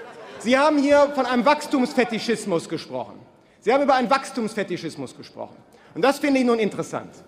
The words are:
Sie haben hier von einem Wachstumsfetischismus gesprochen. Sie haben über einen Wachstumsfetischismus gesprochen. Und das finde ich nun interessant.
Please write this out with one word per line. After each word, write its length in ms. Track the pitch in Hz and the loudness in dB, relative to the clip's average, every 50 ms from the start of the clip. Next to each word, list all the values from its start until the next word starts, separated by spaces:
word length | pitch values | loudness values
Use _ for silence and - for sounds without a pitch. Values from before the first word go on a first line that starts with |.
| - - - - - - - - | -18 -18 -18 -18 -18 -18 -16 -8
Sie 180 | - 220 254 269 | -2 2 2 4
haben 200 | 285 311 302 294 | 4 4 4 4
hier 340 | 262 285 285 285 285 277 285 | 4 4 6 6 6 4 2
von 100 | 262 254 | -2 -2
einem 200 | 240 254 247 226 | 0 0 2 4
Wachstumsfetischismus 1200 | 277 302 294 - - - 277 247 - - - 233 220 226 202 - - 226 - - 202 180 165 - - | 4 2 2 0 -2 0 0 0 0 2 0 0 0 0 -4 -2 -2 -2 -2 -2 -2 -2 -2 -2 -4
gesprochen. 520 | 165 147 - - 127 127 113 101 98 101 - - _ _ _ _ _ _ | -8 -10 -8 -8 -8 -8 -8 -10 -12 -20 -20 -20 _ _ _ _ _ _
Sie 120 | - 196 247 | 0 2 2
haben 120 | 277 285 | 2 4
über 100 | 247 269 | 4 4
einen 160 | 254 247 190 | 4 4 2
Wachstumsfetischismus 1040 | 262 269 - - - 254 220 208 214 - 190 190 185 156 - 160 - 147 135 117 - | 0 0 0 -4 -6 -6 -6 -4 -4 -4 -6 -4 -6 -8 -8 -8 -10 -10 -12 -12 -12
gesprochen. 420 | - 127 - - 113 110 110 - - - _ _ - _ - - | -16 -20 -18 -14 -14 -14 -14 -14 -20 -20 _ _ -20 _ -16 -8
Und 80 | - 175 | -2 0
das 160 | 262 277 277 | 0 0 0
finde 220 | - 294 277 262 | 0 0 2 2
ich 40 | 254 | 2
nun 140 | 247 233 226 | 2 2 2
interessant. 560 | 220 190 - - 160 - - 131 104 87 - - - | 0 -2 -2 -6 -8 -6 -8 -10 -10 -12 -20 -20 -20